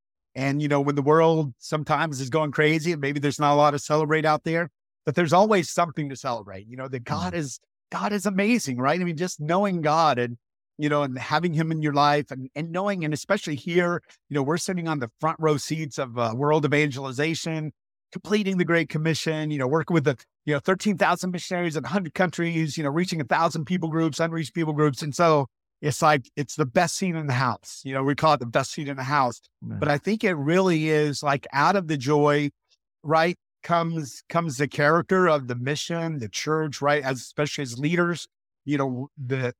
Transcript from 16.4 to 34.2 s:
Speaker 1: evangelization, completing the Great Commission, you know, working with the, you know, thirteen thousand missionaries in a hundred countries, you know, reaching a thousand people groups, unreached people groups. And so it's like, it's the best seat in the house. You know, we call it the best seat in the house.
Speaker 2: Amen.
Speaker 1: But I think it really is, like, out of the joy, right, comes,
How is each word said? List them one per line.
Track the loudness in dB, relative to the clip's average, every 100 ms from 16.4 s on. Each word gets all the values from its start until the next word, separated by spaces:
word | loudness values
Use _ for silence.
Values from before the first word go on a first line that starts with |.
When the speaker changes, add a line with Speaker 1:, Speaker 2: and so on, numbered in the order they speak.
| 2 2
Speaker 1:
evangelization, | 4 2 2 -2 -6 -2 -2 -2 -6 -6 -8 -12 _ _ _
completing | -14 -2 0 2 0
the | 2
Great | 2 0
Commission, | -2 -2 0 -2 -4 -2
you | -2
know, | 0
working | 0 2
with | 2 2
the, | -2 _ _ -4
you |
know, | 0
thirteen | 0 0 0 2
thousand | 2 2 -2
missionaries | -6 -6 -4 -2 -4
in |
a | -4
hundred | -4 -2
countries, | 0 0 0 -2 0 -2 -2
you |
know, | -2
reaching | -2 -2 -4
a | 0
thousand | 2 2 0 -4
people | -2 -2
groups, | 0 -2 0
unreached | -4 -4 -6
people | -4 -2
groups. | 2 2 0
And | -4
so | 2 4 4 2 _ _ _
it's | -4 2
like, | 4 4 0 -8
it's | -6 -2
the | 0
best | 2 0 0
seat | -4 -2
in | -2
the |
house. | 0 0 -2 -10 -14
You | -6
know, | -2
we | 0 2
call | 4
it | 4
the | 2
best | -2 -2
seat | -6 -8
in | -8
the |
house. | -2 0 0 -2 _ _
Speaker 2:
Amen. | -12 -4
Speaker 1:
But | 0
I | 0
think | -2 0
it | 0
really | 0 2 2 4 2 2
is, | 2 0 -2
like, | -2 -2 -2
out | 2 2 2
of | 0
the | -4
joy, | 2 4 4 2 0 -6 _ _ _ _
right, | 0 2 2 -2 _ _
comes, | 0 0 0 -2 -6 -12